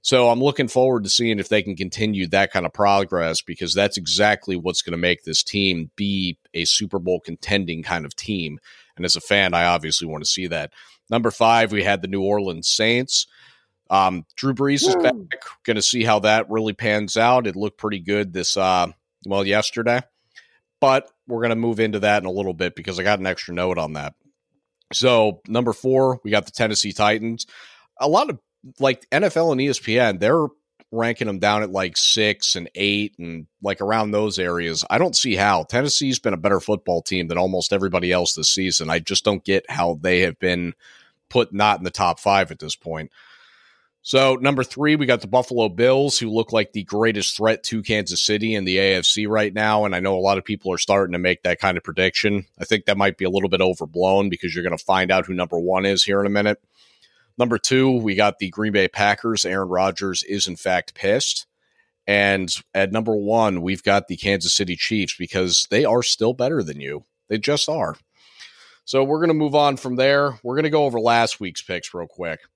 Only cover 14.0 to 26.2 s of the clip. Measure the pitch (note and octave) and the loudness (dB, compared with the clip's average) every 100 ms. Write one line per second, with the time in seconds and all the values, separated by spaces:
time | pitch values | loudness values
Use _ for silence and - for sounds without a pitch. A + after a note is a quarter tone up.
14 | F#2+ F2+ D#2+ - C3+ B2 C#3 C#3+ E4+ F3+ | 2 -2 -10 -6 -4 0 0 2 0 2
15 | E4 B2 B2+ - - - - G#2+ - B2 | 0 0 -10 -14 -16 -10 -4 0 0 0
16 | A2+ G#2+ G#2+ A2 G#2+ A2 A2 G2+ A#2 G#2+ | 2 4 4 2 2 -2 -2 -4 -2 0
17 | G#2 A2 A#2 B2+ A2 F#2 G#2 _ G#2+ G2+ | 0 2 4 4 0 -4 -6 _ -6 -6
18 | E2+ G#2 G2+ F2 E2 G2 F#2 F#2 E2+ - | -2 -2 -2 -4 -4 0 2 2 0 -4
19 | _ _ F#2+ G2 G2 G#2 - - A#2 B2 | _ _ -4 -2 2 0 0 -2 0 -2
20 | - _ _ - _ _ _ _ C#3 C3+ | -4 _ _ -20 _ _ _ _ 4 4
21 | - _ - A#2 A#2 A2+ A#2 A2 A2 G#2 | 0 _ -8 -2 0 0 0 0 0 2
22 | G#2 G#2 F#2 F#2 F#2+ E2+ F2+ - F2 F2+ | 2 2 0 -4 -4 -2 -4 -4 -10 -2
23 | F#2+ G#2 F#2+ F2+ - F2 F#2 F2 D#2 D2+ | 0 0 0 -4 -6 -4 -2 -2 -4 -6
24 | D2 _ _ _ _ _ _ _ _ - | -10 _ _ _ _ _ _ _ _ 0
25 | B2+ A#2+ G#2+ F2 - A2+ A#2+ G#2+ B2+ C3 | 4 4 4 0 -4 -2 0 -2 0 2
26 | C3 B2+ | 2 0